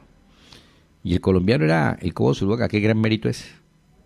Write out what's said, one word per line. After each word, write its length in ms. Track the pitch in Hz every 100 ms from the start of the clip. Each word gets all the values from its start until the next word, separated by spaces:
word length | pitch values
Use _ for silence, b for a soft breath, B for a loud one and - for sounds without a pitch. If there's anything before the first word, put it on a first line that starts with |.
| - _ _ b b b b b b _
Y 100 | 92
el 80 | 87
colombiano 440 | - 92 90 131 156
era 320 | 160 135 -
el 120 | 85
Cobo 200 | - 120
Zuluaga, 340 | 135 98 117 104
qué 120 | 104
gran 200 | 104 110
mérito 300 | 110 110 120
ese. 160 | 120 - - _ _ _ _